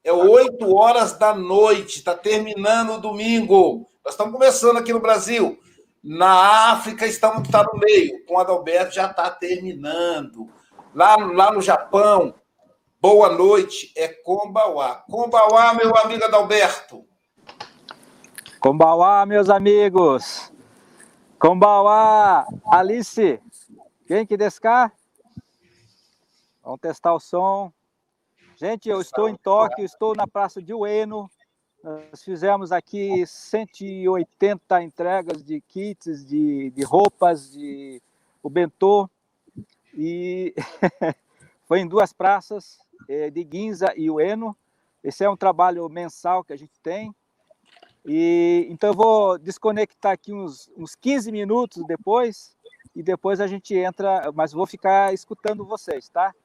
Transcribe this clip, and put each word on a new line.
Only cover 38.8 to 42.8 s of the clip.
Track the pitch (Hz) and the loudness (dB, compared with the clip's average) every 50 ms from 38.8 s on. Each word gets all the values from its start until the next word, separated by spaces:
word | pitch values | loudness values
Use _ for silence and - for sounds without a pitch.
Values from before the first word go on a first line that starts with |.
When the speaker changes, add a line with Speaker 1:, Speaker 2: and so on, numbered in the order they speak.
| 190 196 202 202 196 190 _ _ _ _ _ _ _ _ _ - 208 _ _ _ _ _ _ | 2 2 2 2 0 -4 _ _ _ _ _ _ _ _ _ -20 -20 _ _ _ _ _ _
Speaker 2:
E | - 156 165 - 349 175 180 180 185 185 175 - - 139 - - - | -10 -10 -8 -8 -8 -10 -10 -8 -8 -10 -10 -10 -12 -14 -14 -8 -6
<laughs> | - 175 _ _ 180 160 139 _ _ _ _ _ - _ _ _ _ _ | -6 -6 _ _ -6 -6 -6 _ _ _ _ _ -20 _ _ _ _ _
foi | 165 185 | -2 -2
em | 185 | -2
duas | 165 180 214 196 - | -2 0 0 0 -2
praças, | _ _ 175 185 202 190 - - 208 202 - _ _ _ | _ _ -2 -2 -2 -2 -6 -12 -16 -16 -16 _ _ _